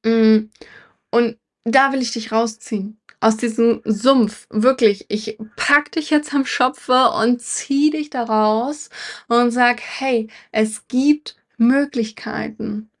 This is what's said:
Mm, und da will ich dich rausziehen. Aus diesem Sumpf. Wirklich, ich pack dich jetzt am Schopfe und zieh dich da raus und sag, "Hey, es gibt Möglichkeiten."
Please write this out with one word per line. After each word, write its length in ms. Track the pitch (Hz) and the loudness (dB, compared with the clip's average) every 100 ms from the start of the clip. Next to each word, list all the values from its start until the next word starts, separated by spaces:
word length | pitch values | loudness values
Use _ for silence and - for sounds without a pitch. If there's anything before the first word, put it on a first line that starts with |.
Mm, 440 | 226 226 220 220 214 _ - - _ _ _ | 2 4 6 4 0 _ -20 -20 _ _ _
und 260 | 240 233 220 _ _ | 0 0 -4 _ _
da 260 | 226 254 269 | 0 2 2
will 100 | 269 | -2
ich 100 | 240 | -4
dich 200 | 233 220 | -8 -4
rausziehen. 680 | 220 233 - - 208 196 - _ _ | -2 -2 -6 -8 -6 -6 -12 _ _
Aus 180 | 226 220 | 0 0
diesem 440 | 233 220 233 - | -4 2 2 2
Sumpf. 640 | - 202 254 269 214 - _ | -2 0 2 4 2 -4 _
Wirklich, 560 | 214 240 262 220 196 - | 0 0 4 2 2 -6
ich 280 | 214 214 - 220 | -8 -8 -12 -16
pack 360 | - - 285 294 | -10 0 0 0
dich 180 | 330 294 | -8 -2
jetzt 220 | 302 302 | -2 0
am 120 | 285 | -4
Schopfe 680 | 262 - 254 294 - 254 262 | -2 -2 -2 -2 0 2 2
und 300 | - 226 240 | 2 0 -2
zieh 480 | - - - 277 302 | -4 -10 -4 0 0
dich 200 | 302 294 | 0 -6
da 140 | 262 | -6
raus 680 | 226 214 214 220 254 294 - - - - _ | -2 0 2 0 -2 -8 -14 -16 -16 -18 _
und 240 | 233 240 | 2 2
sag, 300 | 240 240 233 | 2 0 0
"Hey, 480 | - - 269 240 220 - _ | -8 -6 -2 -2 -4 -14 _
es 360 | 220 214 - _ | -2 -2 -4 _
gibt 480 | 254 277 302 - - _ - | 2 4 2 -2 -20 _ 0
Möglichkeiten." 1300 | 233 269 285 254 220 - 220 220 220 220 214 208 214 _ | 2 4 0 -4 -6 -8 -10 -8 -8 -8 -8 -8 -10 _